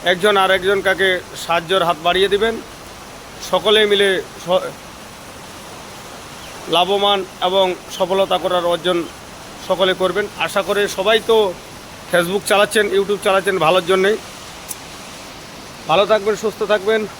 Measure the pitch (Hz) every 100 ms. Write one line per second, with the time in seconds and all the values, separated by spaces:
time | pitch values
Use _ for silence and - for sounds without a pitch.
0 | 170 180 208 202 190 190 185 202 190 175
1 | 190 180 - - - 170 165 190 170 160
2 | 170 180 196 202 226 226 - - - -
3 | - - - - - 185 190 214 208 202
4 | 196 180 - - 170 180 143 143 - -
5 | - - - - - - - - - -
6 | - - - - - - - 165 180 202
7 | 202 196 185 - 180 190 185 175 - -
8 | 185 196 190 180 180 180 170 175 165 175
9 | 156 - - - - - - 175 185 180
10 | 185 180 208 - 165 208 175 202 202 -
11 | 190 226 - 220 202 165 - - - -
12 | - 175 175 196 - 202 202 220 208 190
13 | 196 202 208 190 190 190 156 185 170 190
14 | 190 214 - - - - - - - -
15 | - - - - - - - - - 165
16 | 202 214 202 202 220 - 202 208 190 220
17 | 208